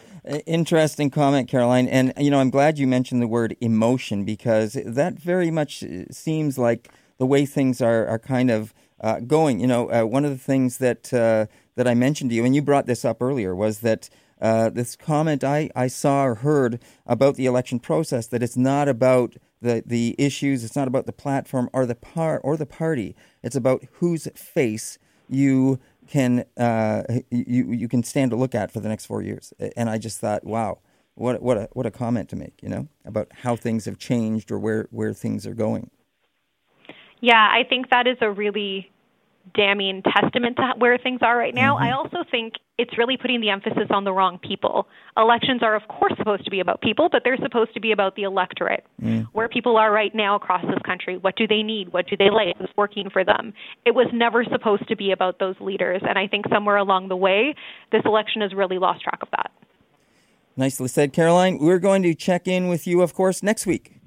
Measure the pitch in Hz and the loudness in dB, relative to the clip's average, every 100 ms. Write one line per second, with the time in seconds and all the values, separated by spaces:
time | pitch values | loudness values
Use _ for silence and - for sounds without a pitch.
0 | - 175 - 147 - 165 165 160 156 - | -20 -20 -10 -10 -2 -2 2 2 2 0
1 | 147 151 143 139 120 131 120 127 127 131 | -2 2 2 2 2 2 4 4 2 2
2 | 131 - 143 143 131 139 147 151 131 127 | 2 2 2 2 2 4 2 2 0 0
3 | 123 123 120 117 113 - 117 110 113 127 | 0 -2 0 0 -2 -2 0 2 2 0
4 | - 101 98 107 123 110 110 131 - 117 | -2 -6 -4 -4 0 0 0 -4 -6 -2
5 | 165 - 175 180 170 160 147 - - 90 | -2 -2 -2 0 0 0 -4 -6 -12 -12
6 | - - - 156 151 131 120 117 _ _ | -12 -10 -4 -2 0 0 0 0 _ _
7 | _ - 131 139 139 - 135 120 117 113 | _ -4 2 2 2 0 0 2 2 2
8 | - 113 - 131 127 110 110 _ _ _ | 0 -2 -2 0 2 2 -2 _ _ _
9 | 110 107 120 151 156 110 127 120 120 117 | -4 -4 0 2 2 2 2 0 2 0
10 | 113 131 147 131 - 135 127 - 127 113 | 2 0 -2 -4 -2 0 0 0 -2 -2
11 | - 123 113 110 107 _ _ - 123 120 | -2 0 2 2 0 _ _ -2 2 4
12 | 127 151 131 113 123 139 143 143 127 117 | 2 0 -2 2 4 2 4 2 2 -2
13 | 135 - 123 139 95 90 107 104 117 110 | -2 -2 -2 -2 -2 0 -2 0 -2 -2
14 | - _ _ - 110 113 113 - 123 - | -4 _ _ -4 0 2 2 -2 -6 -8
15 | - 151 160 143 135 147 156 - 127 - | -2 0 0 0 0 0 -2 -2 -4 0
16 | 147 139 135 110 139 151 123 117 - _ | 0 2 0 0 0 2 2 -2 -10 _
17 | - 117 135 139 131 123 127 120 - 156 | -4 2 2 2 2 0 0 -6 -2 -2
18 | 160 127 113 120 120 127 131 143 143 117 | -2 -4 -4 -4 -2 0 2 2 2 2
19 | 127 127 117 - _ _ 120 117 - 117 | 4 4 2 -4 _ _ -2 -2 0 -2
20 | 117 - 139 135 139 135 113 147 135 131 | 0 0 -2 0 -2 -2 -2 -4 -2 -2
21 | - - 143 139 - 131 123 131 127 117 | -4 -8 -4 -4 -2 -4 -2 0 -2 -2
22 | - 165 160 151 135 156 147 - 165 147 | -8 -4 -2 -2 -2 -4 -4 -4 -4 -2
23 | 90 - _ _ 117 135 123 131 131 - | -4 -10 _ _ -6 -2 0 0 -2 -4
24 | 175 160 - - - - 123 107 - - | -2 -2 -6 -14 -8 -2 -2 -2 -10 -16
25 | _ _ - 131 139 131 131 135 _ _ | _ _ -6 0 4 4 2 0 _ _
26 | _ 147 127 123 - - 120 113 110 107 | _ 0 2 2 -2 -2 0 2 0 -2
27 | - 120 - 120 - 123 123 117 113 123 | -2 -4 -4 -4 -2 -2 0 -4 -2 -2
28 | 113 147 131 113 127 113 95 113 104 107 | -2 0 0 0 -2 -2 -4 -6 -6 -8
29 | - 110 98 101 - - 104 - 117 110 | -8 -8 -8 -10 -14 -12 -10 -4 -4 -4
30 | 110 - 107 104 - 110 107 - _ _ | -6 -8 -4 -4 -4 -4 -4 -6 _ _
31 | _ - 120 120 123 113 110 127 120 - | _ -8 -4 -2 -2 -2 -2 -6 -8 -6
32 | 117 120 - 101 76 _ 104 101 143 _ | -4 -4 -4 -10 -12 _ -10 -8 -10 _
33 | - 107 - - 123 120 120 113 104 98 | -10 -8 -8 -8 -6 -4 -2 -4 -6 -10
34 | - 120 110 110 - 104 107 110 107 113 | -4 -2 0 -4 -6 -6 -4 -4 -4 -6
35 | 107 104 113 107 101 110 107 113 - _ | -6 -6 -6 -6 -8 -4 -2 -4 -8 _
36 | _ _ _ _ _ _ _ _ - - | _ _ _ _ _ _ _ _ -20 -20
37 | - - 240 226 208 233 254 254 254 247 | -20 -2 6 8 8 4 2 -2 2 2
38 | 247 247 220 202 208 208 202 190 185 _ | 2 0 -2 -2 -4 -4 -6 -8 -10 _
39 | _ _ _ _ 185 - 202 202 196 190 | _ _ _ _ -8 0 2 2 -2 -2
40 | - 208 208 254 240 254 254 220 240 247 | 0 2 2 0 -2 -2 -2 2 2 2
41 | 254 247 233 240 233 240 254 - 233 262 | 0 0 0 2 0 0 2 2 0 -2
42 | 320 349 - 240 226 - _ - 233 - | -6 -8 -6 -4 -6 -12 _ -6 -4 0
43 | 240 262 240 247 214 196 220 220 208 202 | -2 0 -2 -2 0 -2 -2 -2 0 0
44 | 196 190 185 175 - 196 - - 202 - | 0 0 0 -2 -8 -4 -2 -2 -4 -10
45 | - - 226 233 269 247 233 214 - - | -6 2 4 4 2 0 0 0 -4 -2
46 | 392 - 214 196 - 190 180 - 220 208 | -2 0 -2 -2 -2 -4 -2 0 0 2
47 | 339 254 247 262 269 240 220 233 220 208 | 2 4 2 -2 -2 0 0 -2 -2 0
48 | 190 196 196 190 180 - 175 - - - | 0 -2 -4 -2 -4 -2 -2 -2 -6 -8
49 | 113 113 113 208 226 240 247 226 220 208 | -4 -2 -4 -4 -2 -2 2 4 4 2
50 | 208 220 202 202 - 180 180 196 - 180 | 0 -2 0 0 0 -4 -2 -4 -4 -6
51 | - 185 190 - 220 214 214 220 180 180 | -6 -2 -2 0 0 0 0 -6 -6 -4
52 | 175 202 196 214 190 180 185 - 202 208 | -2 4 4 4 0 -2 -6 -2 -2 -2
53 | 202 190 190 - 226 - - - 240 240 | -4 -2 2 0 -2 -12 -20 -4 0 2
54 | 240 233 233 226 226 240 226 202 - 220 | 2 2 2 2 0 -2 0 0 -2 -4
55 | 196 185 185 180 190 190 196 202 180 180 | -2 0 -2 -2 -4 -4 -8 -4 -2 -2
56 | - 196 196 208 214 214 208 202 196 190 | -2 -2 -2 -4 0 0 2 2 2 0
57 | 190 185 190 196 269 294 - - - 220 | 0 0 2 2 0 -4 -14 -20 -2 0
58 | 220 214 214 226 202 190 185 185 185 - | 2 0 0 -4 -4 -2 -2 0 0 -2
59 | - - - - - _ _ _ _ _ | -4 -8 -6 -6 -6 _ _ _ _ _
60 | _ _ _ _ _ - 135 - 127 - | _ _ _ _ _ -2 -2 -2 -4 0
61 | 147 - 165 175 185 170 151 180 196 196 | 0 4 4 6 4 2 2 4 4 2
62 | 180 160 - 175 185 185 180 170 - 175 | 2 0 0 0 0 0 0 -2 0 2
63 | 175 - 190 185 196 220 196 135 _ _ | 2 2 0 2 -2 -2 -2 -4 _ _